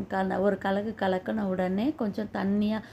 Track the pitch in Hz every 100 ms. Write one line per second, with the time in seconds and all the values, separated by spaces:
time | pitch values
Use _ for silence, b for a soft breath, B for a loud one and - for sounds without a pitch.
0 | 196 190 190 185 196 190 196 196 214 214
1 | 196 185 202 220 196 185 185 190 254 311
2 | 220 196 208 - 190 208 208 214 B